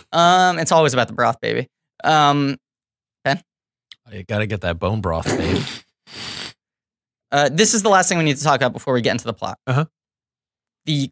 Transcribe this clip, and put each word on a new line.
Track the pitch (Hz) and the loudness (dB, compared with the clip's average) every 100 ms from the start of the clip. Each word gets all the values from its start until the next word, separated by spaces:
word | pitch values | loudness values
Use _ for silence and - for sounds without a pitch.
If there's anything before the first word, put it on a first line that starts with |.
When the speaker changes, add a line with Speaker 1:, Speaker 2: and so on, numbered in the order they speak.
| - | -6
Speaker 1:
Um, | 165 170 185 185 170 | 2 4 6 4 2
it's | 160 | 2
always | 165 156 | 4 4
about | 123 117 | 2 -2
the | |
broth, | 110 117 - | 0 -2 -2
baby. | 113 113 131 _ _ _ | -4 -4 -6 _ _ _
Um, | - 156 147 143 139 139 _ _ _ _ _ _ | 0 2 4 2 -2 -4 _ _ _ _ _ _
Ben? | 135 143 - _ _ _ _ - _ | -4 -4 -6 _ _ _ _ -20 _
Speaker 2:
You | 101 | -16
gotta | 92 104 107 | -6 -4 -4
get | 104 | -4
that | 90 82 | -4 -4
bone | 92 110 | -2 -2
broth, | 95 82 - - | -2 -4 -4 -4
babe. | - 87 147 - - _ _ - - - - - _ _ _ _ _ _ _ | -2 -2 -4 -10 -18 _ _ -16 -14 -12 -14 -18 _ _ _ _ _ _ _
Speaker 1:
Uh, | 143 143 | 0 0
this | 156 208 220 | 2 2 2
is | |
the | 208 | 4
last | 190 175 | 4 4
thing | 175 | 2
we | |
need | 156 139 | 0 0
to | |
talk | 147 135 | 0 2
about | 123 | 0
before | - - | -2 -2
we | 127 | -2
get | 120 | 0
into | 120 117 | -2 -6
the | |
plot. | 110 110 - - | -8 -10 -10 -4
Speaker 3:
Uh-huh. | 131 160 _ _ _ _ _ _ _ _ _ - | -2 -2 _ _ _ _ _ _ _ _ _ -4
Speaker 1:
The | 147 135 | -4 -4